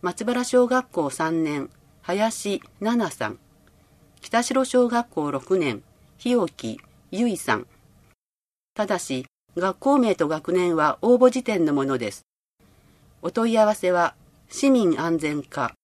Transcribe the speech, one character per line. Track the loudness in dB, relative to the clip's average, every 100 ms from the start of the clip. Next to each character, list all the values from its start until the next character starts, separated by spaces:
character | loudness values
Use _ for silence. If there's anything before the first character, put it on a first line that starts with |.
松 | -6 -6
原 | -4 -4
小 | 2 2 4
学 | 2 -2
校 | -4 -4
三 | -2 -2 0
年、 | -2 -4 -6 _ _ _
林 | -6 -2 -2 -2 -6 -6 -8 _
奈 | -2 0
々 | -2
さ | -4 -8
ん。 | -8 _ _ _ _ _ _ _ _
北 | -4 -2
城 | 0 0
小 | 2 2 2
学 | 0 -4
校 | -6 -4
六 | -6 -2 0
年、 | 0 -4 _ _ _ _
日 | -2 0
置 | 0 -6 -10 -10 -16 _ _
結 | -2
衣 | -2 -2
さ | -2 -2
ん。 | -2 _ _ _ _ _ _ _ _ _ _
た | -6 -4
だ | -4
し、 | -4 -8 -8 _ _ -4
学 | -4 -2
校 | 2 2
名 | 2
と | 0 -2
学 | -2 -2
年 | 0 2 2
は | 0 0
応 | 2 6
募 | 6
時 | 4
点 | -4 0 0
の |
も | 0
の | 0 -2
で | -4
す。 | -10 _ _ _ _ _ _ _ _ _ _
お | -6
問 | -2 0
い | 4
合 | 4
わ |
せ | 2 0
は、 | 2 0 -4 _ _ _
市 | 0 4
民 | 4 4 2
安 | 0 -2
全 | -2 -6
課 | -8 -6 -6 -8